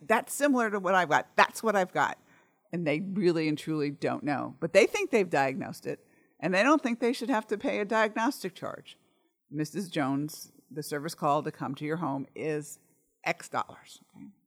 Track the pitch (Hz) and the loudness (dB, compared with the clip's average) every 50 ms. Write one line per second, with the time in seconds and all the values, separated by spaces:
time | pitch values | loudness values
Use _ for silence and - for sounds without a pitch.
0 | - - 220 233 226 - - - 285 294 262 247 233 220 202 202 185 175 190 185 | 0 2 2 2 2 -2 -4 0 2 2 4 4 2 0 0 0 2 4 4 4
1 | 175 147 151 131 - - - - 196 - - - - 226 202 202 185 175 - 156 | 4 4 2 2 0 2 4 4 4 4 4 -2 0 2 2 2 2 2 2 0
2 | 139 - - - _ _ - _ _ _ _ _ _ - - 175 170 151 147 156 | 0 0 0 -6 _ _ -20 _ _ _ _ _ _ -8 -6 -2 0 0 0 0
3 | 196 196 190 202 190 180 165 165 156 156 151 147 - 160 160 156 143 147 143 - | -2 -4 -2 2 2 2 2 2 2 0 -2 -2 -4 -4 -2 -2 -2 -4 -4 -2
4 | - 131 127 - - 147 143 123 123 120 143 - 165 165 - 196 233 - - 415 | -2 -2 -2 -2 -2 -4 -2 -2 -4 -6 -8 -6 0 6 8 8 8 6 2 -2
5 | 392 - - 220 190 170 165 143 139 135 135 - - - 160 - - - - - | -2 2 2 2 2 4 2 2 2 2 0 -4 -8 -8 -10 -10 -10 -10 -10 -10
6 | _ _ _ _ _ _ _ - - 175 185 190 214 269 311 302 - 240 233 - | _ _ _ _ _ _ _ -6 -4 0 2 4 6 6 4 4 4 0 -2 0
7 | 262 233 - - 165 240 269 214 - - 220 202 - 277 202 208 208 196 226 220 | 0 -2 0 -2 -2 -2 -2 -2 -2 -2 -6 -4 -2 -2 -2 -2 -2 0 2 2
8 | 220 220 214 226 226 240 - - - 185 - - - - - - - - - _ | 2 2 0 0 -2 -2 -2 -4 -8 -10 -10 -8 -10 -10 -10 -12 -16 -20 -20 _
9 | _ _ _ _ _ _ _ _ _ - - 151 151 151 - 196 202 170 - 165 | _ _ _ _ _ _ _ _ _ -10 -6 -6 -6 -4 -4 -8 -8 -6 -4 -2
10 | 139 131 139 139 147 151 - - - - _ _ _ - - 156 143 - 151 147 | -2 0 0 -2 -4 -6 -8 -12 -18 -20 _ _ _ -14 -12 -10 -8 -6 -6 -6
11 | 139 165 - - 170 147 143 151 147 156 - - 143 127 131 - 147 147 156 170 | -6 -8 -8 -2 0 0 2 2 0 -4 -8 -6 -8 -8 -6 -6 -4 -4 -4 -4
12 | 170 143 139 139 135 - - - 123 156 151 151 151 - - - _ _ _ _ | -4 -4 -4 -6 -8 -10 -10 -8 -4 -4 -4 -4 -6 -10 -16 -20 _ _ _ _
13 | _ _ _ _ - 160 170 - - - - 127 - - - - - - - - | _ _ _ _ -6 -6 -6 -6 -8 -6 -4 -4 -4 -6 -10 -20 -20 -20 -20 -20
14 | _ _ _ - - - - _ _ | _ _ _ -20 -20 -20 -20 _ _